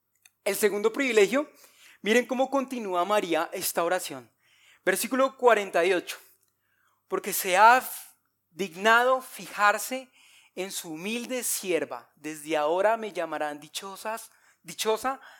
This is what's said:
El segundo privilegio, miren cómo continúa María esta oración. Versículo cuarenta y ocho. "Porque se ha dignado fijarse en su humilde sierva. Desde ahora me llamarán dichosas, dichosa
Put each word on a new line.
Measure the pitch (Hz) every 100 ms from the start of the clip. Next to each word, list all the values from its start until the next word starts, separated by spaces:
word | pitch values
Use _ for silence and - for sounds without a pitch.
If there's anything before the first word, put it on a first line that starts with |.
| _ _ _ _
El | 208 196
segundo | 208 202 220
privilegio, | 220 269 220 190 262 302 _ - _ - -
miren | 196 233 240
cómo | 254 269
continúa | 269 254 247 202 180 180
María | 208 185 156 165
esta | 190 165 -
oración. | 170 180 - 135 117 _ _ _ _ _
Versículo | 180 190 233 254 269 -
cuarenta | 247 220 196 175 175
y |
ocho. | 180 - - - _ _ _ _ _ _ _ -
"Porque | 185 202
se | - 190 180
ha | 226 254 - - - _ _ _ _
dignado | 165 190 170 214 233 247 262
fijarse | - - 170 - 208 208 - 262 254 _ _ _ _ -
en | 190
su | - 180
humilde | 156 190 233 226 254
sierva. | 226 - 190 160 135 120 - _
Desde | 151 156 151 156
ahora | 147 175 208 226
me | 220
llamarán | 175 165 151 151 147
dichosas, | 156 - 196 190 220 220 - _ _ _
dichosa | 170 160 214 220 262 269 -